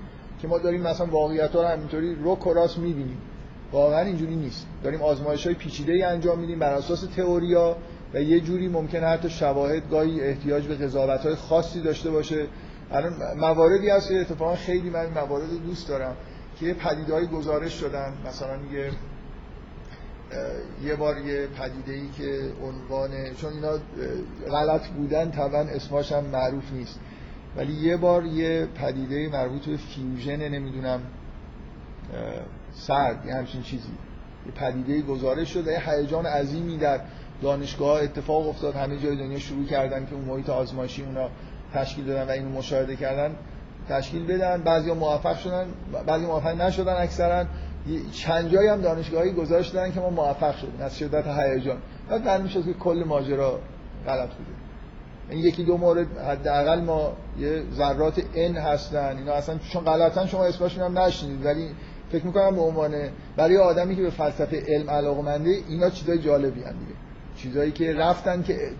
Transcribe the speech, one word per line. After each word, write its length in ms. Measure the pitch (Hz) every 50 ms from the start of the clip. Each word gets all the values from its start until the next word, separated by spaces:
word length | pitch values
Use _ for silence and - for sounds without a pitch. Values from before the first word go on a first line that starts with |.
| - - - - - - - -
که 60 | 160
ما 100 | 160 170
داریم 240 | 170 175 175 175 180
مثلاً 260 | 170 165 160 180 175
واقعیت‌ها 540 | 165 160 151 151 151 156 156 156 151 165 170
رو 60 | 170
همینطوری 500 | 170 165 156 151 143 156 156 165 175 165 147 151
رک 240 | 175 190 185 -
و 60 | 180 165
راست 240 | 170 170 165 -
می‌بینیم، 400 | 170 170 175 160 139 135 127 127 - - - - - - - - - - -
واقعاً 300 | 135 143 143 147 151 160
اینجوری 340 | 185 202 180 156 160 160 165
نیست. 320 | 160 143 123 - - - - - - -
داریم 180 | 139 151 156
آزمایش‌های 540 | 151 151 143 131 143 147 147 147 - 175 175
پیچیده‌ای 480 | - - 147 - 147 143 160 170 185 185
انجام 360 | 180 175 170 160 175 170 170
می‌دیم 200 | 170 165 170 160
بر 140 | 151 143 139
اساس 280 | 139 135 - 175 170 190 180 -
تئوریا 640 | 185 185 175 175 170 170 175 175 175 170 170 170 170 - - - - - - 127
و 80 | 139
یه 180 | 147 151 165 170
جوری 280 | 156 165 180 180 185
ممکن 320 | 180 175 160 156 156 170 165
حتی 300 | 160 165 165 165 170 165
شواهد 600 | 165 - 156 143 135 139 139 143 156 160 156 147
گاهی 320 | 156 156 156 160 160 151
احتیاج 460 | 135 139 135 139 143 143 143 147 147
به 80 | 147 151
قضاوت‌های 600 | 135 143 135 127 139 135 135 135 131 - 156 160
خاصی 460 | - - - 160 165 165 165 - 175
داشته 300 | 160 160 147 - - 160
باشه. 340 | 156 151 143 - 156 156 147 139 - - - - - - - -
الان 220 | 135 139 160 175 165 147 131 - 143
مواردی 520 | 147 160 160 160 160 165 170 190 196 202 208
هست 200 | 196 202 196 -
که 100 | 190 185
اتفاقاً 360 | 175 170 160 147 160 170 175
خیلی 340 | - - 185 180 180 170 175
من 160 | 165 165 165
موارد 440 | 165 160 156 143 135 143 143 156 160 170 165 160
دوست 240 | 175 175 - - 160
دارم 260 | 139 135 131 131 123 - - - - - - - - -
که 60 | 160
یه 80 | 175 180
پدیده‌ای 540 | 170 160 170 147 156 156 156 156 160 175
گزارش 460 | 165 160 160 147 156 151 147 160 165 165 -
شدن، 340 | 156 139 147 139 139 135 135 139 -
مثلاً 300 | 131 - - 139 135 135 139 143 139 143
یه، 120 | 139 139 139 139 - - - - - - - - - - - - - - - - - - - - - - - - - - -
اه، 540 | 127 123 123 123 127 123 120 - - 131 135
یه 100 | 147 151
بار 220 | 147 151 151 143
یه 300 | 139 139 143 143 139 139
پدیده‌ای 600 | 139 139 127 131 131 131 135 131 131 139 139 143 139 -
که 220 | 143 143 139 139 135 135 135 - - 135
عنوان، 480 | 131 131 131 - - 135 135 135 135 135 135 135 131 127 -
چون 120 | 156 151 151
اینا، 160 | 151 151 151
اه، 100 | 156 151 - - 127 131 127 127 127 123 123 - - - - 135
غلط 380 | 143 147 151 156 156 156 -
بودن 440 | - 175 143 143 139 151 156 165 165
طبعاً 300 | 139 147 143 143 147 147
اسماش 500 | 151 147 139 135 - - 139 143 143 -
هم 120 | 147 143 143
معروف 480 | 139 131 127 127 127 139 135 135 - 135
نیست، 260 | 127 117 - - - - - - - - - - - - - -
ولی 160 | 139 135 143 151
یه 240 | 151 156 165 175
بار 280 | 170 175 175 175 175 165
یه 420 | 165 156 160 165 165 165 160 165 160 -
پدیده‌ای 520 | - 139 127 131 135 131 127 139 147 156
مربوط 380 | 156 147 135 127 127 135 143 139
به 120 | 151 151
فیوژن، 720 | 143 - - - 139 131 127 127 123 120 139 143 151 151 147
نمی‌دونم، 500 | 143 139 135 135 127 131 131 127 127 123
اه، 1200 | 123 - - - - - - - - - - - - - - - - - - - - - - 58 57 55 55 58 - - - - - - -
سرد، 520 | - - - 135 143 139 123 113 - -
یه 80 | 127 127
همچین 260 | 131 123 120 - 127
چیزی، 280 | 117 - 131 117 110 - - - - - - - - - - - -
یه 60 | 131
پدیده‌ای 500 | - 131 139 127 123 131 123 135 143 151
گزارش 520 | 147 139 139 127 131 131 131 156 165 - -
شد 140 | 180 160
و 40 | 156
یه 180 | 160 170 135 160
هیجان 360 | 151 147 147 139 156 165 170
عظیمی 520 | 156 147 143 143 139 151 165 170 170 165
در 220 | 151 156 143 139 127 - - - - - - - -
دانشگاه 600 | 131 139 143 139 139 139 - - 143 143 151 151 147
اتفاق 440 | 143 - 151 139 156 151 160 156
افتاد. 280 | 151 143 - 156 147 139
همه 220 | 139 139 139 143 139
جای 160 | 143 147 143
دنیا 240 | 139 135 135 139 139
شروع 260 | 139 - 139 143 139
کردن 400 | 135 147 135 131 131 135 135 135
که 100 | 135 147
اون 100 | 139 135
محیط 240 | 131 131 135 135 143
آزمایشی 540 | 131 131 127 120 131 131 127 127 - 143 139
اونا 260 | 135 131 131 127 123 - - - - - - - - -
تشکیل 320 | 135 135 135 - 147 135
دادن 220 | 135 135 135 131
و 40 | 131
اینو 180 | 131 135 135 135
مشاهده 460 | 135 131 131 - 143 131 131 131 135
کردن 400 | 131 143 135 135 143 143 156 160 - - - - - - - - - - -
تشکیل 360 | 135 135 131 - 156 165 165
بدن. 360 | 170 180 185 185 180 180 175
بعضیا 320 | 160 165 165 165 156 170 165
موفق 440 | 160 156 151 151 147 - 170 170
شدن، 280 | - - 180 180 180 185 180 180 - - - - 123 -
بعضی 180 | 156 160 165 175
موفق 360 | 170 160 151 139 160 170 170
نشدن. 400 | 180 190 180 185 185 185 185 180
اکثراً 440 | 175 170 - 175 175 170 175 180 175 - - - - - - - -
یه 120 | 143 160 151 135 143
چند 380 | - - - 160 165 165 170 165
جایی 180 | 185 190 208
هم 140 | 214 208 196
دانشگاهی 500 | 180 165 160 165 160 156 160 160 175 190
گزارش 360 | 185 170 160 147 170 175 175
دادن 240 | 180 185 185 185 185
که 80 | 185 190
ما 100 | 180 180
موفق 460 | 175 170 147 143 139 - 165 147 143
شدیم 260 | - 139 131 120 127
از 160 | 139 135 -
شدت 300 | - 151 147 151 151 143
هیجان. 500 | 147 143 143 139 139 131 127 127 135 123 127 - - - - - -
بعد 160 | 208 226 247
معلوم 220 | 214 190 196 190
شد 180 | 185 - 185 160
که 80 | 180 175
کل 300 | - - 180 170 170 165
ماجرا 520 | 160 147 139 131 135 139 135 135 131 123 - - - - - - - - - -
غلط 220 | 135 135 131 123 120
بوده. 220 | - - - - - - - - - - - - - - - - - - - -
این 100 | 151 160
یکی 240 | 165 175 165 175 170
دو 140 | 170 175
مورد 400 | 175 175 175 165 175 170 151 -
حداقل 640 | - 127 139 143 139 143 147 143 143 143 156 165 175
ما 320 | 170 165 160 156 151 143 - - - - - 135
یه 240 | 143 147 156 160 143 - 127
ذرات 480 | 135 143 143 139 143 156 156 151 180 - - -
ان 220 | 165 165 175 170
هستن، 600 | 160 151 151 147 143 - - 147 147 139 139 135
اینا 160 | 131 135 147 147
اصلاً 240 | 147 147 160 160
چون 260 | 156 - - - 175 165
غلطن 420 | 160 160 165 165 165 165 185 190
شما 200 | 185 190 185 185
اسمشون 380 | 180 170 180 180 180 175 180 180
هم 160 | 180 180 185
نشنیدید، 460 | 185 180 - - 151 143 135 131 139
ولی 240 | 147 147 160 165 151 151 - - - - - - -
فکر 140 | 175 160 170
می‌کنم 300 | 180 170 196 196 196 190
به 60 | 175
عنوان 320 | 165 160 160 160 151 147 151 147 143 131 - - - - -
برای 220 | - 160 170 185
آدمی 380 | 202 185 175 160 175 180 185 190
که 60 | 190
به 80 | 185 170
فلسفهٔ 540 | 147 - 156 147 143 - 147 139 156 147 -
علم 220 | 151 151 147 151 147
علاقه‌منده، 600 | 147 147 143 143 143 143 143 143 147 147 156 175 196 196 - -
اینا 200 | 156 170 180 185
چیزای 280 | 180 - 147 170 170
جالبی 460 | 160 147 147 147 139 139 135 120 123 123
ان 80 | 127
دیگه. 240 | 117 120 - - - - - - - - - - - - -
چیزایی 260 | 127 123 143 147 156
که 220 | 147 156 165 160 151
رفتن 500 | 156 160 175 175 - - 196 180 180 170
که 160 | 185 160 - 143 127 131